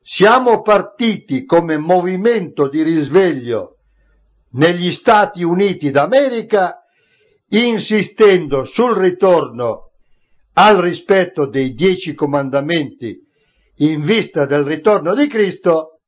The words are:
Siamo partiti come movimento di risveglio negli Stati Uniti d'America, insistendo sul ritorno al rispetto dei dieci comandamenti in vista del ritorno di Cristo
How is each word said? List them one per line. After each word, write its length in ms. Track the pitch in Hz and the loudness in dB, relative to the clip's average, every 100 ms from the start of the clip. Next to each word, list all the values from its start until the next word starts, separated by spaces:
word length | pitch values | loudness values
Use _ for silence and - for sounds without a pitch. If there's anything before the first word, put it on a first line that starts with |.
Siamo 600 | _ - 196 254 254 220 | _ 0 4 4 2 0
partiti 800 | 214 208 180 _ 233 202 _ 131 | 2 0 0 _ -4 -4 _ -8
come 340 | 131 170 165 156 | 0 0 0 -6
movimento 880 | 156 180 175 185 214 233 165 - 143 | 0 0 0 -2 -2 -2 -4 -4 -4
di 140 | 143 | -2
risveglio 960 | 160 165 139 160 190 143 120 113 90 _ _ _ _ _ _ _ _ | -2 -2 0 2 2 -2 -6 -6 -8 _ _ _ _ _ _ _ _
negli 400 | 120 156 175 175 | 0 0 2 -4
Stati 500 | 170 - 214 202 175 | -2 2 4 2 -2
Uniti 480 | 170 175 202 185 147 | -4 0 0 -2 -2
d'America, 960 | 143 151 254 285 233 214 208 180 - _ _ _ _ _ _ _ | 0 2 2 0 -4 -2 -2 -2 -4 _ _ _ _ _ _ _
insistendo 1160 | 202 240 226 - 214 185 - 214 185 156 139 | 0 0 -2 -2 -2 -2 4 4 4 2 -4
sul 300 | 131 - 247 | -4 -2 0
ritorno 960 | 208 185 180 196 175 135 117 120 101 - _ _ _ _ _ _ | 2 0 2 2 2 0 -6 -6 -6 -12 _ _ _ _ _ _
al 220 | - 202 202 | 2 4 4
rispetto 680 | 175 170 - 190 180 - 143 | 0 -4 -2 0 0 -4 -4
dei 280 | 135 131 | -2 -4
dieci 400 | 120 180 185 170 | -2 -2 -2 -6
comandamenti 1040 | 139 147 143 139 135 143 170 139 - 117 92 _ _ _ _ _ _ | -6 -2 -2 -2 -4 -2 -4 -4 -10 -14 -14 _ _ _ _ _ _
in 220 | 147 156 | -2 -2
vista 440 | 151 220 170 160 139 | -2 -2 -2 -4 -2
del 160 | 143 | -2
ritorno 540 | 143 160 185 208 151 214 | -2 -2 0 0 0 -2
di 100 | 294 | -2
Cristo 760 | 226 202 - 180 160 156 _ | 0 -2 -2 0 0 -2 _